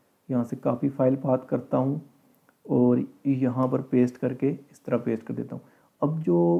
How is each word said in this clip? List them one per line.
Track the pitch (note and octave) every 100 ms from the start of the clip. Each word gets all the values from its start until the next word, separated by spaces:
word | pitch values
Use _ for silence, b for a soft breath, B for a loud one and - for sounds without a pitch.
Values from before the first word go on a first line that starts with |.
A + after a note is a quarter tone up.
| b _ -
यहाँ | B2
से | A#2 -
कॉपी | C3+ B2 C#3
फाइल | C3 C3 C3+
पाथ | C3+ B2+ -
करता | C3 - C3
हूँ, | C3 D#3 - _ _ _ _ _ -
और | C3 B2 B2 - - C#3
यहाँ | C3 C3 B2 C3
पर | C3+
पेस्ट | C3+ B2+ B2 -
करके | C3 B2+ C3+
इस | - - _
तरह | - A#2+
पेस्ट | A#2+ A2+
कर | -
देता | A#2 - -
हूँ। | b b b _
अब | D3+ D#3+
जो | D#3+ F3 E3+ F3